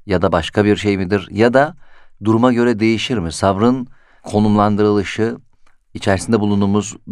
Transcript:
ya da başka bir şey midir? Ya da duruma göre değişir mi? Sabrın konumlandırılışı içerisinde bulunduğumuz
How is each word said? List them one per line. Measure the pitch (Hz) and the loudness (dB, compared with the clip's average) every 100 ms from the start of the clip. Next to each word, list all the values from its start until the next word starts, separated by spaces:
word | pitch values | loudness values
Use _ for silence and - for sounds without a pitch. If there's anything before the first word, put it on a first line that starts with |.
| 101 | -4
ya | 90 | 0
da | 90 | 0
başka | 85 - 110 | 0 0 0
bir | 104 98 | 2 2
şey | 101 98 | 0 -2
midir? | 90 101 85 | -2 -2 -2
Ya | 98 120 | 0 2
da | 127 151 180 - - - - | 4 2 -4 -20 -20 -20 -6
duruma | 104 113 127 | -2 2 2
göre | 117 120 104 | 2 0 2
değişir | 113 113 - 117 | 0 0 -2 -4
mi? | 82 | -6
Sabrın | 82 196 196 208 262 247 - _ _ | -2 0 2 2 0 -6 -16 _ _
konumlandırılışı | - 104 107 104 104 104 104 104 92 - 113 123 _ _ - _ _ | -4 0 2 2 2 2 2 0 -2 -4 -4 -6 _ _ -20 _ _
içerisinde | - 107 92 - 113 | -8 -2 -2 0 0
bulunduğumuz | 104 101 101 104 101 - - | 0 0 0 0 -4 -10 -10